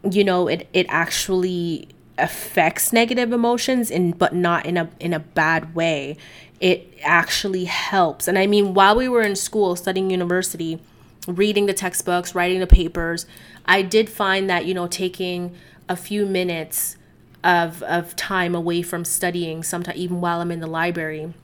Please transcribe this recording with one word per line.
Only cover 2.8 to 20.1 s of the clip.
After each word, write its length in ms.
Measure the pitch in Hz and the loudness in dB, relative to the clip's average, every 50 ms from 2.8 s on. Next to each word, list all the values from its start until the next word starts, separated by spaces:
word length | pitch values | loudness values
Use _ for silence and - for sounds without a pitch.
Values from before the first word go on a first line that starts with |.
| - - | -2 2
negative 400 | 233 226 233 233 254 247 247 226 | 4 4 4 4 2 -2 0 0
emotions, 600 | 240 240 233 233 240 233 - - 262 254 233 214 | 0 2 2 2 2 0 0 0 0 0 0 0
in, 200 | - 175 180 170 | 0 0 0 0
but 220 | 170 - 190 - - | 2 2 0 0 2
not 320 | 175 180 175 170 165 - | 0 2 2 0 0 -2
in 120 | 156 175 | -2 -2
a, 120 | 170 165 165 - - | -2 -2 -4 -8 -8
in 140 | 175 170 170 | -4 -4 -4
a 60 | 156 | -4
bad 560 | 151 - - 160 156 160 165 160 160 160 165 | -6 -4 -2 0 2 2 2 0 -2 -4 -4
way. 420 | 165 165 165 156 143 139 139 156 - - - - - - - _ _ | -2 0 0 0 -2 -4 -8 -10 -12 -16 -20 -20 -20 -20 -20 _ _
It 380 | 185 185 180 175 - - - - 151 | 2 2 2 2 -2 -18 -20 -8 0
actually 640 | 147 170 170 170 - - - - 196 190 185 180 | 2 4 4 2 2 -4 -4 -2 -2 -2 -2 -4
helps. 600 | 170 - - - - - 196 175 160 143 - - | -2 -4 -4 -4 0 2 2 2 2 0 -2 -2
And 120 | 175 185 190 | 0 2 2
I 80 | 190 | 4
mean, 260 | 202 208 208 202 196 185 | 4 4 4 4 4 6
while 220 | 196 190 196 214 | 6 6 6 6
we 120 | 240 254 | 4 2
were 140 | 254 247 233 | 2 2 2
in 140 | 220 208 196 | 2 2 -2
school 400 | 196 - - - 220 202 180 175 | -4 -6 -2 0 0 2 2 0
studying 340 | 175 - 196 185 190 190 190 | -2 -2 -2 -2 0 0 0
university, 720 | 185 180 175 175 180 185 185 - - 165 165 165 160 165 - _ - - - - _ - - | 0 0 0 0 0 0 0 -2 -6 -4 -6 -6 -6 -8 -10 _ -20 -20 -20 -20 _ -12 -8
reading 400 | - 180 175 202 214 208 202 202 | -6 0 2 2 2 4 2 2
the 60 | 196 190 | 0 0
textbooks, 600 | - 196 180 180 - - 185 180 180 180 - - | -2 -4 -4 -6 -4 -2 0 -2 -2 -2 -2 -2
writing 260 | 180 175 180 185 185 | 0 0 0 0 0
the 80 | 185 | 6
papers, 600 | 180 - 185 170 170 - 175 165 165 170 170 - - - - - - - - - | 6 6 6 6 -2 -4 -4 -4 -4 -4 -6 -8 -12 -18 -20 -20 -20 -20 -10 2
I 180 | - 185 196 190 | 4 4 4 4
did 260 | 180 196 220 220 214 | 4 2 2 2 2
find 400 | - - 208 190 190 196 196 190 | -2 -2 0 0 2 0 2 0
that, 160 | 180 170 - | 0 0 0
you 80 | 175 185 | -2 -2
know, 140 | 180 175 | -2 -4
taking 680 | 175 - 180 190 180 180 - 185 180 180 175 175 175 175 - - - - - - | -4 -4 -4 -4 -6 -4 -6 -6 -4 -4 -6 -6 -8 -10 -16 -20 -20 -20 -20 -8
a 80 | - 180 | -8 -8
few 300 | 175 - - 208 208 208 | -8 -6 -4 -2 -2 0
minutes 720 | 196 190 185 180 180 170 165 160 165 - - - - - - - - - _ - _ - _ - | 0 0 0 0 -2 -2 -4 -6 -6 -6 -6 -6 -6 -8 -12 -20 -20 -20 _ -20 _ -18 _ 4
of, 400 | 180 175 175 170 165 165 - - | 4 4 4 2 0 -6 -10 -6
of 320 | - 160 175 170 170 - | -2 -2 -2 -2 -4 -10
time 400 | - - - 196 185 175 175 175 | -10 -6 -2 -2 0 0 0 -2
away 260 | 170 165 175 170 175 | -2 -2 -2 -2 -2
from 240 | 175 175 - 170 170 | -4 -4 -6 -6 -4
studying, 560 | - - - 185 180 170 175 170 165 160 160 | -4 -4 -2 -2 -2 -2 -2 -4 -4 -6 -8
sometime, 340 | 165 - - 175 175 175 - | -8 -6 -6 -6 -6 -6 -6
even 240 | - 180 175 | -6 -4 -4